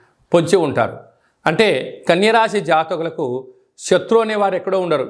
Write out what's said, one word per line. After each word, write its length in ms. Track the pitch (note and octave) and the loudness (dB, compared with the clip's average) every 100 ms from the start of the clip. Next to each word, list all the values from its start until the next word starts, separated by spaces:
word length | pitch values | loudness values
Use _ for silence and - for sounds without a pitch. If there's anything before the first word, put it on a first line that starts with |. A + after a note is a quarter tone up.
| _ _ _ | _ _ _
పొంచి 220 | E3+ E3 G3 D#3 | 0 2 2 2
ఉంటారు. 300 | B2 G#2+ - - _ _ _ - | 0 -2 -4 -20 _ _ _ -4
అంటే 220 | E3 G#3+ C#3 - - - | 2 2 2 -4 -12 0
కన్యరాశి 520 | E3+ G#3 A3+ A3 G#3 | 2 4 2 2 -2
జాతకులకు 680 | D#3+ D#3+ D#3+ F3 E3 D#3+ C#3 B2+ - - _ _ | 0 0 0 -4 -6 -6 -6 -6 -10 -20 _ _
శత్రువు 440 | - F#3 F3+ A3+ | 0 0 2 0
అనేవారు 320 | A3 G#3+ G3+ | 2 0 0
ఎక్కడో 260 | F#3 F3+ F#3+ | -2 -2 -2
ఉండరు, 240 | F3+ D3+ | 0 -2